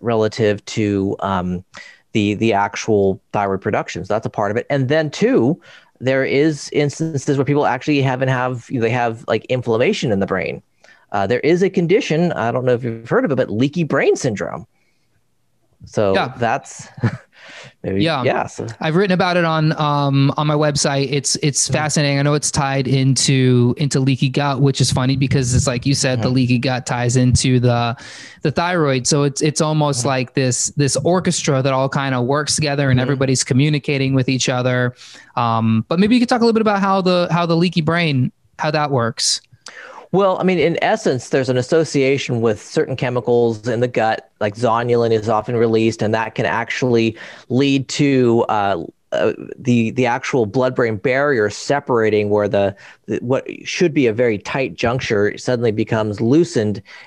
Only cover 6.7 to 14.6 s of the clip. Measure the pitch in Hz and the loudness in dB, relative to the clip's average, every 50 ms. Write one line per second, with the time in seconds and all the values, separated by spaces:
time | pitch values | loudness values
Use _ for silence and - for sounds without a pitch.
6.7 | - 131 147 143 - - 160 160 160 139 - - 143 135 135 123 143 143 139 98 | -2 0 0 0 -2 -4 -6 -4 -4 -4 -2 -2 0 0 0 0 0 0 2 0
7.7 | 113 127 - - 151 143 131 135 131 127 135 131 131 123 127 127 127 120 - - | 0 -2 -2 0 0 2 2 0 0 0 0 0 0 0 -2 -2 -4 -6 -10 -6
8.7 | - 127 113 113 127 127 120 117 113 117 - - - 110 - - 127 127 120 - | -4 -2 -2 0 0 0 -2 -2 -4 -6 -4 -4 -4 -2 -2 -2 -4 -4 0 0
9.7 | 117 110 127 165 220 - - 135 104 95 98 92 95 92 80 67 69 - - _ | 0 2 2 2 0 0 0 -2 0 0 0 -2 -2 -4 -4 -4 -6 -10 -14 _
10.7 | _ _ _ - - _ _ _ - 104 98 95 123 123 - 147 175 175 196 190 | _ _ _ -20 -20 _ _ _ -4 -4 -2 0 -2 0 2 2 2 4 2 2
11.7 | 190 202 175 160 175 240 - - 165 151 175 175 - - 110 117 120 127 123 127 | 2 0 2 2 2 2 2 0 0 0 0 0 0 0 -2 -2 -2 0 0 0
12.7 | 123 117 131 120 113 113 113 - 165 226 262 226 139 120 127 - 98 107 127 143 | 0 0 0 -6 -8 -8 -6 -2 -2 0 0 0 0 0 -2 -2 0 -2 -2 -2
13.7 | - 175 170 - - 135 196 392 403 - - 135 107 92 85 - - 69 | 0 -2 -4 -2 0 0 2 0 0 0 -2 -4 -4 -4 -6 -8 -8 -12